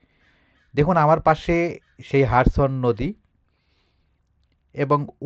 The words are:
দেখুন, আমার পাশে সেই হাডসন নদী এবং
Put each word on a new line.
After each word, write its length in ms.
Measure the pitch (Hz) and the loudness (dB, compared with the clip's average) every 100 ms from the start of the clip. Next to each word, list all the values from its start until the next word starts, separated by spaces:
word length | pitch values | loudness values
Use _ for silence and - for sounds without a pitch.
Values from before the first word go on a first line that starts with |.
| _ _ _ _ _ _ _ 139 | _ _ _ _ _ _ _ -2
দেখুন, 180 | 151 170 151 | 0 2 4
আমার 140 | 160 - | 2 2
পাশে 280 | 160 - 170 170 - _ - - | 0 0 -2 -2 -6 _ -20 -4
সেই 160 | 139 131 | 0 2
হাডসন 400 | 123 131 - 139 131 123 | 2 2 2 0 -2 -4
নদী 240 | 110 143 - _ _ _ _ _ _ _ _ _ _ _ _ _ _ _ 139 | -2 -4 -8 _ _ _ _ _ _ _ _ _ _ _ _ _ _ _ -6
এবং 160 | 139 147 147 - | -2 -2 -4 -4